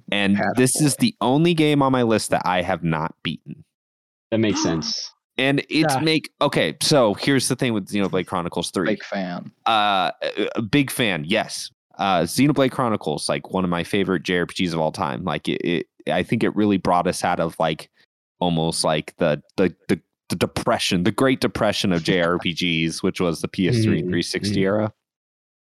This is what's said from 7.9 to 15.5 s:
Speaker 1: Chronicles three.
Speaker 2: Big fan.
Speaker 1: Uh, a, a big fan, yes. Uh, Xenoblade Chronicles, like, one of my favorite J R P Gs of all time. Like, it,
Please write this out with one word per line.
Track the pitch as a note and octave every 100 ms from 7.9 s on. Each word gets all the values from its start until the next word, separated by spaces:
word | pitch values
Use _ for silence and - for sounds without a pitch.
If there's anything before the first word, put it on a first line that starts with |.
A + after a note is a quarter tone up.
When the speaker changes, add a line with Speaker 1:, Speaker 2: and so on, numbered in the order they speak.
| G2+ F#2+ F#2 F2
Speaker 1:
Chronicles | F#2 F2 - F2
three. | G2 F#2
Speaker 2:
Big | G#2
fan. | - G2+ F2+ F2+ - _ -
Speaker 1:
Uh, | A2 G#2 G2 F2 -
a, | D#2 - G2+ -
a |
big | A2 C#3+ C3+
fan, | - A#2 E2+ D2+
yes. | G#2+ E2+ - - _ _ -
Uh, | G2 F2+
Xenoblade | E2+ - C#3+ C#3+ C3
Chronicles, | - B2 G#2 - D2 -
like, | D2 -
one | F#2+
of | F#2
my | F2
favorite | E2+ G#2 F#2 F2+
J | - F2+
R | E2
P | -
Gs | F2+
of | E2
all | D#2
time. | E2+ D#2+ B1
Like, | F2+ D2+
it, | -